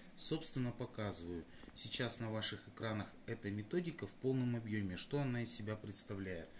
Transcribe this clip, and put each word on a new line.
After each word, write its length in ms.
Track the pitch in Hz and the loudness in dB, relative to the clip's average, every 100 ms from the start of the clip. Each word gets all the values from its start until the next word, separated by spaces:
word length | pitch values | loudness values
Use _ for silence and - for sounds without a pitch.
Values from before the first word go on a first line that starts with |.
| - - | -12 -4
Собственно, 520 | - 165 - 131 123 | 0 2 2 2 2
показываю. 760 | 120 123 - 101 92 85 85 80 - - | 0 -4 0 0 0 0 -2 -4 -12 -10
Сейчас 460 | - 107 - 120 - | -8 0 2 2 2
на 100 | 113 | 0
ваших 380 | 110 - 104 - | 2 0 -2 -6
экранах 400 | - 113 104 92 - | -4 0 0 -2 -6
эта 260 | - 113 101 | -6 -2 0
методика 560 | 104 107 180 170 - 98 | -2 2 2 2 -2 -6
в 40 | |
полном 440 | - 131 131 123 | 0 2 4 4
объёме. 440 | 117 110 107 95 90 | 2 2 2 2 0
Что 200 | - 143 | 0 2
она 260 | 135 120 | 2 2
из 60 | 113 | 2
себя 260 | - 104 107 | 0 0 -2
представляет? 720 | 104 - - 98 95 85 80 | -2 -2 -2 -2 -2 -2 -6